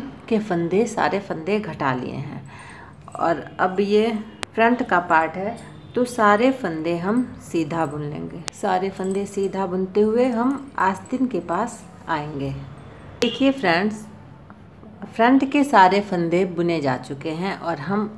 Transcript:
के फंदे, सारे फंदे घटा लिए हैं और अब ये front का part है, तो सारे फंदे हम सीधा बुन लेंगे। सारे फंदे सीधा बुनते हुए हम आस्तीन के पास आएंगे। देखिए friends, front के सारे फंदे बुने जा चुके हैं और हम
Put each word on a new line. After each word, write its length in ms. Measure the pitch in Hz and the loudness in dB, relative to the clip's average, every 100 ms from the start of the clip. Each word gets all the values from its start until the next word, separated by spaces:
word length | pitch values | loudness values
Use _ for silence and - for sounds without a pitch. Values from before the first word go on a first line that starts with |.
| - - - | 0 -10 -2
के 100 | 214 | 0
फंदे, 440 | 208 170 170 185 226 | 0 0 2 2 2
सारे 320 | - 151 190 | 2 0 0
फंदे 380 | 196 165 160 214 | -4 -6 -2 -2
घटा 320 | 208 - 143 | -2 -2 -2
लिए 200 | 127 120 | 0 -4
हैं 280 | 131 139 - - - - - - - - - | -8 -8 -10 -14 -18 -18 -18 -20 -20 -14 -2
और 240 | 160 156 - - | 0 0 -4 -2
अब 200 | 190 185 | -2 0
ये 320 | 202 208 220 214 - - - | 2 4 4 0 -6 -12 -6
front 280 | - 226 240 | 2 4 4
का 180 | 247 180 | 2 2
part 320 | 180 160 160 | 4 4 2
है, 240 | 185 196 247 - - - | -2 -6 -6 -12 -18 -6
तो 100 | 240 | -2
सारे 460 | 247 - 208 208 254 | -2 2 4 6 4
फंदे 440 | 262 185 160 160 170 | 2 -2 -4 -2 -2
हम 260 | 180 240 247 - | 0 0 -2 -6
सीधा 440 | - 175 151 165 156 | -6 -4 -2 -2 -2
बुन 160 | 147 | -4
लेंगे। 400 | 147 160 165 170 160 | -8 -8 -10 -12 -16
सारे 380 | - 208 185 190 | -6 -2 0 -2
फंदे 360 | 185 190 190 196 | -4 -4 -4 -4
सीधा 400 | - 196 190 190 | -4 -4 -2 -4
बुनते 340 | 185 190 208 | -2 -2 2
हुए 260 | 214 226 254 | 2 4 2
हम 440 | 226 247 277 - - | 2 0 -2 -6 -2
आस्तीन 460 | 185 190 - 254 254 | -2 -2 -4 -2 -2
के 140 | 180 | -2
पास 400 | - 170 220 - - - - | -2 -2 -4 -6 -18 -14 -6
आएंगे। 460 | 156 147 147 139 139 - - - - - - | -4 -4 -6 -6 -8 -12 -16 -20 -20 -14 -4
देखिए 280 | 240 - 269 | -2 2 2
friends, 540 | 269 185 165 214 208 - - - - - - - - - - - | 2 2 2 2 -4 -12 -18 -20 -20 -20 -20 -20 -20 -20 -18 -8
front 440 | - 233 269 277 | 2 6 6 4
के 120 | 294 | 2
सारे 360 | 277 214 185 196 | 4 8 8 6
फंदे 420 | 202 175 165 175 190 | 2 0 2 2 2
बुने 340 | 170 170 165 | 0 0 2
जा 160 | 139 123 | 0 0
चुके 320 | 131 139 160 | -4 -8 -6
हैं 260 | 160 190 - | -4 -4 -4
और 220 | 170 156 | -4 -4
हम 300 | 147 202 208 | -2 -2 -2